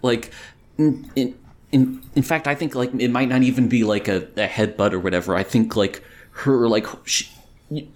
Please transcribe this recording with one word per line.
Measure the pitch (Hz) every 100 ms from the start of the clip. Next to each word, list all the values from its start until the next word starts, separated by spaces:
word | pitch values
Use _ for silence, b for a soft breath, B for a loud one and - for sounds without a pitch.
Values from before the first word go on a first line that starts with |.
like, | 127 117 - B B - _ -
in, | 156 127 - -
in, | 123 - - - _
in, | 135 131 - - 147
in |
fact, | 131 160 143
I | 143
think, | 156 131
like, | 123 123
it | 123
might | 123 131
not | 127
even | 127 127 117
be, | 120
like, | 107 104 107
a, | 92 - -
a | 101
headbutt | - 107 - 101
or | 92
whatever. | 92 90 90 90
I |
think, | 98 120 110 110
like, | 98 - B B B
her, | - 143 131 117
like, | 110 104 - -
she, | - - - - - -
y-, | 151 -